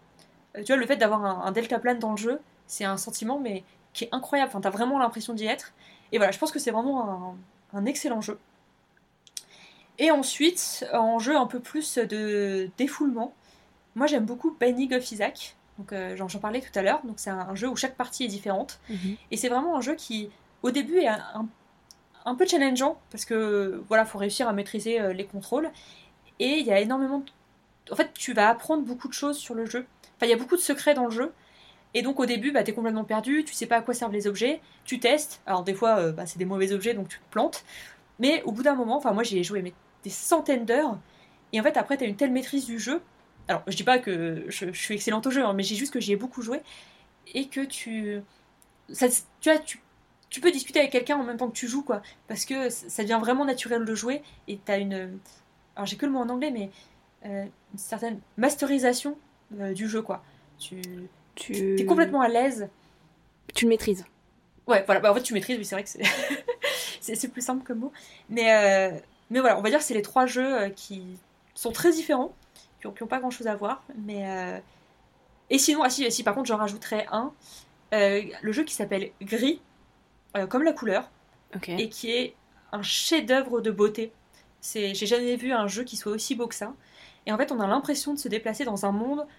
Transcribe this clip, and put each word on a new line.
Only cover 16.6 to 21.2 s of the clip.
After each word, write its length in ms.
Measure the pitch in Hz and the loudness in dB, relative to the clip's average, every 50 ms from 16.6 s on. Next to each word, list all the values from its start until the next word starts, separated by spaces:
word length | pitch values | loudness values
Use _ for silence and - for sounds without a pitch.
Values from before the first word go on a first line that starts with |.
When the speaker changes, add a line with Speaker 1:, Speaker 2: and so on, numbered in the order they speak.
Speaker 1:
tout 160 | 262 - - | -6 -4 -2
à 60 | 202 | 0
l'heure. 180 | 190 196 190 202 - | 2 2 2 2 -2
Donc, 140 | 226 208 - | -6 -10 -8
c'est 120 | - 202 | -8 -6
un, 80 | 190 185 | -6 -6
un 140 | 180 190 190 | -6 -6 -6
jeu 140 | 196 233 262 | -4 -4 -4
où 80 | 233 | -2
chaque 200 | - - 269 - | -2 -4 -4 -4
partie 280 | - - - - - 254 | -6 -6 -6 -6 -4 -4
est 40 | 220 | -4
différente. 520 | 196 - - 208 190 196 277 - - - - - | -4 -4 -4 -2 -2 -2 -2 -6 -10 -16 -12 -10
Speaker 2:
Mhm. 280 | 220 180 180 190 208 - - - | -8 -6 -4 -4 -6 -8 -8 -8
Speaker 1:
Et 60 | 233 | -4
c'est 120 | 220 - 254 | -2 0 0
vraiment 280 | 240 254 302 349 330 | 0 0 2 0 0
un 40 | 269 | 0
jeu 140 | 226 262 320 | 0 -2 -4
qui, 340 | - - - 226 214 208 208 - - _ _ _ _ | -4 -6 -8 -8 -8 -8 -10 -12 -18 _ _ _ _
au 80 | - 247 | -2 0
début, 280 | 240 285 247 285 339 370 | 0 0 0 2 2 4
est 100 | 311 226 | 4 4
un, 120 | 214 - | 2 0